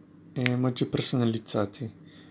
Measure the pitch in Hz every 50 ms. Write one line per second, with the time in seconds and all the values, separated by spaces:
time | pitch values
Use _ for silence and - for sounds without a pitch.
0 | - - - - - - - 135 127 123 123 123 127 127 123 - 135 - - -
1 | 117 - - 127 120 117 113 113 - - - 110 104 98 - - 120 107 - -
2 | - - - - - -